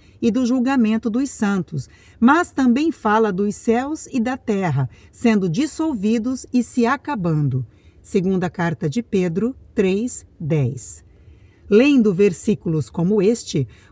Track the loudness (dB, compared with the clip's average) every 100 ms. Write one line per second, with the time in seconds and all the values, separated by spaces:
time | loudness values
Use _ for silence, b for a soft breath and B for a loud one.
0 | b b 0 0 0 0 2 2 2 2
1 | -2 -2 -4 -2 -2 -2 -4 -6 -8 b
2 | b b 4 4 2 0 2 2 0 -2
3 | 0 2 2 0 -2 -2 0 0 0 -6
4 | -6 -2 -2 -4 -4 -2 0 0 -2 b
5 | b -2 0 2 0 -2 -4 -2 -4 -2
6 | 0 0 -2 -6 -4 -2 -2 0 0 0
7 | -4 -4 -2 0 0 -2 -6 b b b
8 | -4 -2 0 0 -2 -2 -4 -2 -4 -4
9 | -2 -2 -2 -2 -4 -6 -10 -2 0 0
10 | -4 -8 -12 _ -2 0 0 -4 -12 -16
11 | -20 b b b b b b 4 6 4
12 | 4 4 2 2 -2 -2 0 -4 -4 -2
13 | 0 2 2 0 -2 -4 -4 b b